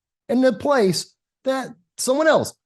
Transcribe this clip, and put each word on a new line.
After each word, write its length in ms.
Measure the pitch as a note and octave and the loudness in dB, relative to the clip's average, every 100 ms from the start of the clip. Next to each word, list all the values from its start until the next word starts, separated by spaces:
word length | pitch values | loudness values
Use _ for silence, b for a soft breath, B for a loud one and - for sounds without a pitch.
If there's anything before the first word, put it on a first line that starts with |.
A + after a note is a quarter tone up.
| _ _ - | _ _ -4
in 160 | A#3+ | 0
a 80 | C4 | 0
place 640 | G#3+ C#4+ C#4 F#3+ D#3+ - _ _ _ | 0 0 2 2 0 -8 _ _ _
that 240 | C4 C4 A#3+ - _ - | -6 -6 -8 -16 _ -8
someone 300 | B3 C4+ D#4+ | -2 0 2
else 240 | A3+ - - | 2 0 -8